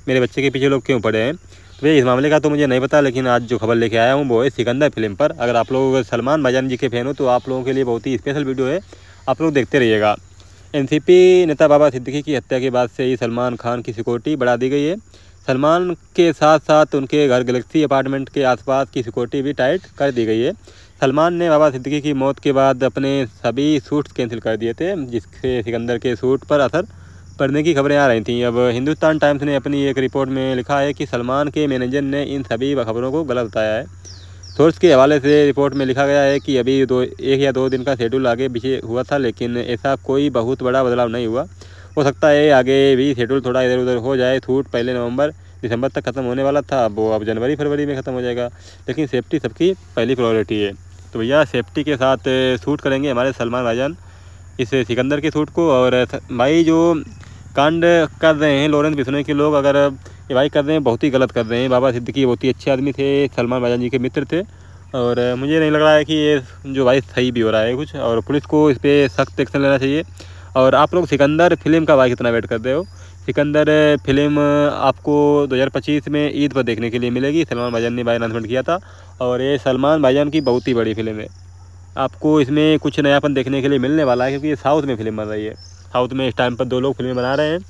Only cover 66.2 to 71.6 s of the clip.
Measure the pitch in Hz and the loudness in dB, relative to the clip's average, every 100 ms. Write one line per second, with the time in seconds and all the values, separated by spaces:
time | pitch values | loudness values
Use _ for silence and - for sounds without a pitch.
66.2 | 151 147 131 - 139 135 123 135 - - | 2 0 -2 -16 -8 0 2 2 0 -2
67.2 | 127 120 110 110 113 127 151 143 123 113 | -2 0 0 2 0 -2 -6 -6 -2 -2
68.2 | 95 143 - 151 151 123 143 143 135 - | -2 -4 0 2 4 2 2 4 2 0
69.2 | 135 - 135 143 139 135 135 151 - - | -4 -2 -4 0 0 2 0 -2 -6 -14
70.2 | - - - 131 131 131 151 180 165 139 | -20 -20 -6 2 4 4 4 2 0 2
71.2 | 143 156 175 165 | 2 4 2 2